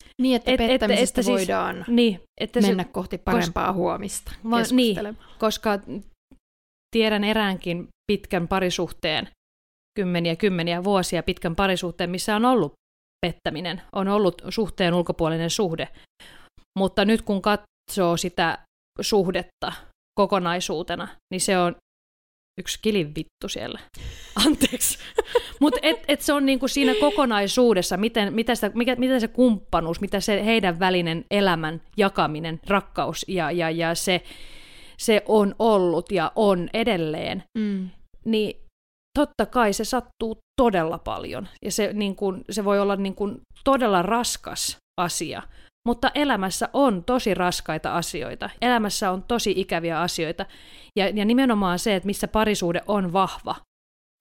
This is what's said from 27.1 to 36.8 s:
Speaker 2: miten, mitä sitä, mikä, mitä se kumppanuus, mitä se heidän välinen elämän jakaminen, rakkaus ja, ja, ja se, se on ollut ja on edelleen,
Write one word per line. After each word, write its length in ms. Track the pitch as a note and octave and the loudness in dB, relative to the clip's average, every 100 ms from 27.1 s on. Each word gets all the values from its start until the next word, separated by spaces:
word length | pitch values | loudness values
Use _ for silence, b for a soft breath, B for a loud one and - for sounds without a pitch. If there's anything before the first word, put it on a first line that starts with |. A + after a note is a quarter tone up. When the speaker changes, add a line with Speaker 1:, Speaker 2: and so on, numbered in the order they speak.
| G4+ C4 G#3 G3 B3 A#3+ F#3+ F3 F#3 | 2 2 2 2 4 4 4 2 0
Speaker 2:
miten, 360 | A3+ A#3 G3+ | 0 0 0
mitä 220 | G#3 A#3 A#3 | 0 0 0
sitä, 160 | G#3 | -2
mikä, 220 | A3 A#3+ B3 | 0 0 0
mitä 240 | B3+ B3+ | 2 0
se 80 | A3+ | 0
kumppanuus, 760 | - B3+ G3+ - E3+ E3 E3+ | 2 4 2 0 -2 -2 -4
mitä 180 | G3+ G3+ | -4 -2
se 260 | G3+ G3 G#3 | 0 0 2
heidän 340 | A3+ F#3+ E3 | 2 2 0
välinen 460 | F#3 F3+ E3+ E3 - | 0 2 0 -4 -2
elämän 500 | G3+ G3 E3 D#3 E3 - - | 0 2 0 -4 -8 -6 0
jakaminen, 600 | G3 G3 D#3 D3+ E3 D#3+ - | 0 2 -2 -2 -6 -6 0
rakkaus 580 | G3 - - C#3 E3 - | 0 0 -4 -4 -4 -4
ja, 240 | F#3 D3+ | -2 -2
ja, 180 | F3 D#3+ | 0 -2
ja 260 | E3 E3 E3+ | 0 -2 -2
se, 260 | - F3+ - B B B B B B B | 0 -2 -2 B B B B B B B
se 240 | - G#3 - | 2 2 4
on 280 | G#3+ G3+ - | 4 4 2
ollut 520 | A3+ G3+ F3+ E3 F3 | 4 4 4 0 0
ja 200 | F#3+ D#3 - | -2 0 2
on 340 | G#3 F3+ E3+ | 4 2 0
edelleen, 720 | A3 | -2